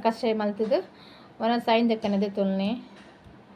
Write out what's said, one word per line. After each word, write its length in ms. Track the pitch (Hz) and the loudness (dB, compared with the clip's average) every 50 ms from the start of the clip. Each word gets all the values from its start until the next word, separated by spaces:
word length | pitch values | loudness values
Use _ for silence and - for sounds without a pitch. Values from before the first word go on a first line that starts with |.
| 208 | 0
ಕಷಾಯ 280 | 226 226 - 262 226 220 220 | -2 -2 0 0 0 0 0
ಮಲ್ತದು. 380 | 208 208 202 214 220 208 277 370 359 - - - - - - - - - - - | -2 -2 -2 -2 0 0 0 0 0 -4 -14 -20 -20 -20 -20 -20 -20 -20 -8 -4
ಮನಸ್ಸು 260 | 220 226 240 233 233 240 226 | -2 0 0 0 2 2 4
ಆಯ್ನ್ 160 | 226 240 226 | 4 4 2
ದೆಕ್ಕನೆ 260 | 220 220 - 202 202 196 214 | 2 0 0 0 0 0 0
ದೆತ್ತೊಲ್ನೆ. 460 | 202 196 208 196 190 190 190 196 208 247 247 - - - - - - - - - - - - - - - | -2 -2 -2 0 0 0 0 -2 -2 -4 -6 -8 -14 -20 -20 -20 -20 -20 -20 -20 -20 -20 -20 -20 -20 -20